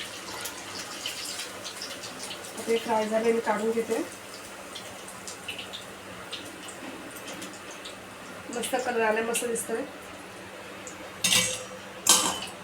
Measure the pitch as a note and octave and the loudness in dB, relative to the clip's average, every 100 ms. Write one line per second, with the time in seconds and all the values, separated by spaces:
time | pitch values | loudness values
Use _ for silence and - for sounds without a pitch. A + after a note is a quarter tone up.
0 | - - - - - - - - - - | -8 -8 -6 -6 -6 -6 -8 -6 -6 -6
1 | - - - - - - - - - - | -4 -4 -4 -4 -4 -6 -8 -6 -6 -6
2 | - - - - - - G#3+ A3+ A3+ A3 | -6 -6 -6 -6 -6 -4 4 4 6 4
3 | G#3+ A3 A#3 A3+ A3+ G#3 A3 A3+ A3+ A3+ | 6 6 8 6 6 4 4 4 4 2
4 | F4 - - - - - - - - - | 2 -4 -10 -10 -10 -10 -10 -10 -10 -10
5 | - - - - - - - - - - | -10 -10 -8 -8 -8 -8 -8 -8 -10 -10
6 | - - - - - - - - - - | -10 -10 -8 -8 -8 -8 -10 -8 -8 -8
7 | - - - - F#3+ - - - - - | -10 -8 -8 -6 -8 -8 -10 -10 -10 -10
8 | - - - - - A#3+ A3+ B3+ B3+ A#3 | -10 -12 -10 -10 -6 -2 2 2 4 6
9 | A3 A3 A3+ A#3 A#3+ A3+ - A3+ C#4 - | 6 6 4 2 2 0 2 0 0 -6
10 | - - - - - - - - - - | -10 -10 -10 -10 -10 -10 -10 -10 -10 -10
11 | - - - - - - - - - - | -10 0 6 6 6 2 -4 -8 -8 2
12 | - - - - - - | 8 8 8 2 -4 -8